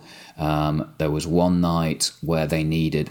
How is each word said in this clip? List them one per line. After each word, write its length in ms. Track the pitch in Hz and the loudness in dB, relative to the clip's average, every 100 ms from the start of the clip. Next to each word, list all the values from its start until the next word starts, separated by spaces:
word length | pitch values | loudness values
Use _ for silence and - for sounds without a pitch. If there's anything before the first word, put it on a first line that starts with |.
| - - - - | -14 -20 -20 -4
Um, 560 | 76 76 76 76 - - | -2 0 0 -2 -4 -4
there 140 | 78 | -2
was 160 | 76 80 | -2 0
one 320 | 85 90 87 | 2 4 4
night 520 | 85 85 80 - - - | 2 2 0 -2 -4 -4
where 260 | 76 80 78 | -2 0 0
they 160 | 80 | 0
needed 460 | 78 80 80 76 76 | 0 0 0 0 -4